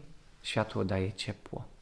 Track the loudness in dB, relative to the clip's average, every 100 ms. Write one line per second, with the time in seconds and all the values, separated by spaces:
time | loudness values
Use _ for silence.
0 | -4 -18 -20 -14 -2 2 2 2 2 4
1 | 2 0 -4 -6 -6 -8 -8 -6